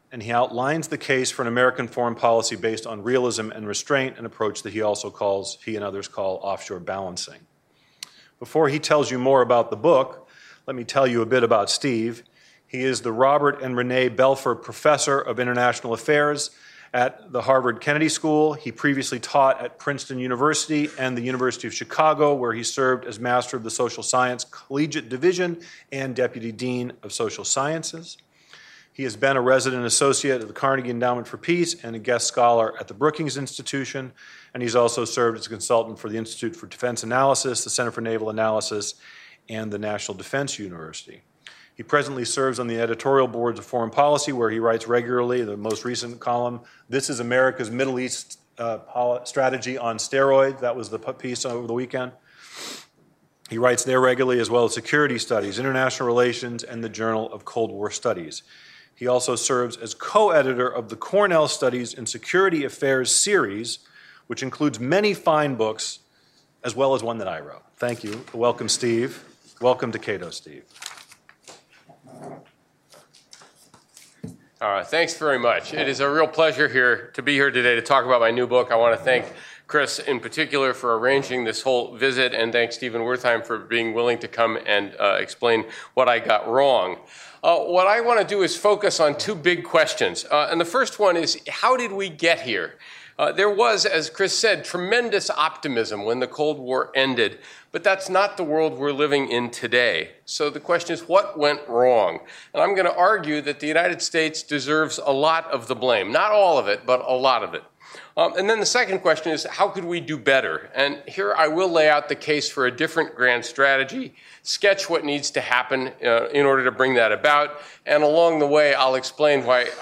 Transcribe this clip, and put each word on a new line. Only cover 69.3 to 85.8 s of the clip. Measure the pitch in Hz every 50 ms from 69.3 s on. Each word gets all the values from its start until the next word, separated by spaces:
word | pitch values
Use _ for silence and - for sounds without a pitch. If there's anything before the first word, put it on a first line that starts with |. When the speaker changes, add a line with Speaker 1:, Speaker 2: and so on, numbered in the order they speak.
| _ _ _ - _ -
Speaker 1:
Welcome | 117 123 127 - 127 117
to | 110 110
Cato, | - 120 104 90 87 82
Steve. | 78 - - 78 71 65 - _ _ - - - - - - - - _ _ _ _ _ _ - - - _ _ _ _ _ - - _ _ - - - - - - - - _ _ _ _ _ _ _ _ _ - - _ _ _ _ _ _ - - - - _ _ _ _ _ _ _ _ _ - - - _ _ - - - - _ _ _ -
Speaker 2:
All | 120 104
right, | 98 98 90
thanks | - 147 160 170 160 - -
very | 156 151 135 123
much. | 120 120 104 85 - - 143
It | 156 151 135
is | 131 127
a | 139 143
real | 143 156 156
pleasure | 156 - - 160 156 143 127 151 131
here | 123 131 123 123 117 104 - - -
to | -
be | 123 143 143
here | 135 139 139
today | 120 127 120 123 120
to | 117
talk | 110 - 139 135 120
about | 127 127 120
my | 113 113
new | 117 123 123
book. | 120 123 127 120 -
I | 120
want | 113 117 117 113
to | 107 -
thank | 131 127 120 - - - - - - - - _
Chris | - - 147 139 139 - -
in | - - 135 120
particular | 107 113 - 156 156 135 143 143 135 131
for | 120 117 127 120 117 110
arranging | 117 127 139 139 135 135 127 127 120
this | 110 110 -
whole | - 135 127 120 117 - 127
visit, | 110 127 135 123 127 131 123
and | 107 110 113 117
thank | 117 120 117 113
Stephen | - - 131 120 110 117
Wertheim | 113 120 127 123 - 123 117 113 117
for | - 117 107
being | 95 - 117 117 113 113
willing | 107 117 120 120 120 117
to | - 110
come | - - 117 113 110 - -
and, | - 104 101 101 98 95 -
uh, | 104 101 98 98
explain | 98 - - - - 120 117 110 107 - - -